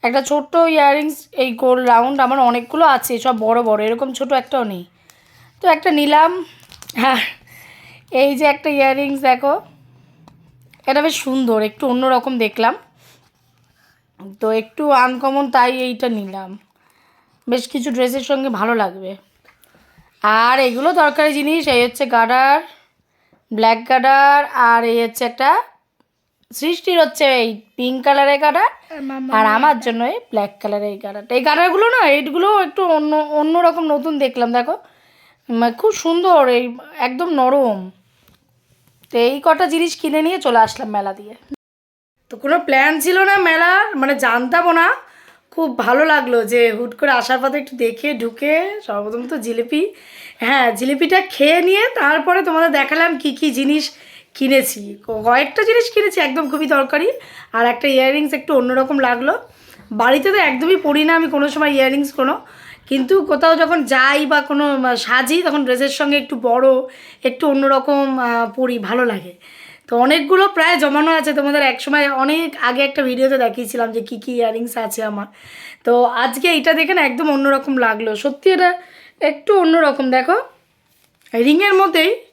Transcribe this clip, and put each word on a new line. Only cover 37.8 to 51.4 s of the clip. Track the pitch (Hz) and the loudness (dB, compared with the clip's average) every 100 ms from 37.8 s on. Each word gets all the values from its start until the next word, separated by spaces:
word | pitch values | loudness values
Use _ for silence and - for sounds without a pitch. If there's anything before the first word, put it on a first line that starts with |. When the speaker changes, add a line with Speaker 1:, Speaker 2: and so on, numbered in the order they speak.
| 185 _ _ _ _ _ _ _ _ _ _ _ _ | -8 _ _ _ _ _ _ _ _ _ _ _ _
Speaker 1:
তো | 240 240 | 0 0
এই | 277 330 | 0 0
কটা | 320 359 | 2 2
জিনিস | 320 339 - | 0 -2 -4
কিনে | 311 302 320 | -4 -2 -2
নিয়ে | 370 277 | -2 0
চলে | 233 220 | 2 2
আসলাম | - 214 208 | -2 -8 -6
মেলা | 196 190 | -6 -10
দিয়ে। | 208 233 _ 277 _ _ _ _ _ _ _ | -16 -20 _ -20 _ _ _ _ _ _ _
তো | 214 | -10
কোনো | 277 339 349 | -2 -2 2
প্ল্যান | 269 285 311 302 | 4 4 2 0
ছিল | 359 392 | 2 4
না | 403 359 | 2 2
মেলার, | 320 339 381 427 302 | 2 2 2 0 -2
মানে | 269 285 254 | -2 0 0
জানতামও | 233 254 339 349 330 | 0 0 0 2 2
না, | 339 523 - - - _ _ | 2 0 -8 -20 -20 _ _
খুব | - 320 240 214 | -6 -4 -2 0
ভালো | 254 320 | 2 4
লাগলো | 302 247 233 214 | 2 2 -2 0
যে | 240 233 214 | 2 2 0
হুট | 240 - | -8 -4
করে | 285 247 | 0 0
আসার | 233 254 | 0 -2
পথে | 269 285 | -2 -4
একটু | 277 254 | -8 -4
দেখে | 233 233 294 254 | -4 -4 -6 -4
ঢুকে, | 233 226 285 311 381 415 415 | -8 -6 -2 0 -2 -8 -8
সর্বপ্রথম | 208 208 233 247 | -8 -6 -10 -8
তো | 311 226 | -8 -6
জিলিপি, | 226 233 302 403 - - - - - | -6 -4 -4 -4 -8 -20 -20 -20 -8
হ্যাঁ, | 233 277 247 208 | -2 0 0 -2
জিলিপিটা | 262 277 320 370 381 | -4 -2 2 0 0
খেয়ে | - | 0